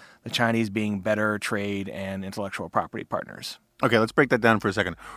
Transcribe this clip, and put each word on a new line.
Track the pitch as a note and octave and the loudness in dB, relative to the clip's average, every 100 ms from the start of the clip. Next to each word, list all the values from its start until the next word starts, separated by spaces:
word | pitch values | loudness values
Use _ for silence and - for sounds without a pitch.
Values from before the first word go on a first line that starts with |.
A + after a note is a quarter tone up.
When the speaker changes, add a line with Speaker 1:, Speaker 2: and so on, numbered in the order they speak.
| - _ | -20 _
Speaker 1:
the | A#2 | -8
Chinese | - A#2 A2+ A2 | 0 2 2 0
being | G#2 G#2+ G2+ | 0 -2 -2
better | G#2+ G#2+ G#2+ G#2 | 0 0 2 0
trade | - G#2+ G2+ G2+ G2 | -2 -4 -2 -4 -6
and | - G2 G3 | -8 -6 -6
intellectual | G2 G#2 G2 - F2 | -8 -6 -8 -8 -2
property | - D#3 - | -2 -2 -8
partners. | - - - - - - _ _ | -8 -8 -8 -14 -14 -16 _ _
Speaker 2:
Okay, | B2+ A2 | 2 4
let's | A2+ | 4
break | - C#3 | 2 4
that | B2 | 6
down | A2+ G#2+ | 6 4
for | G#2 | 2
a | |
second. | G2 F#2 E2+ - | 0 -2 -4 -14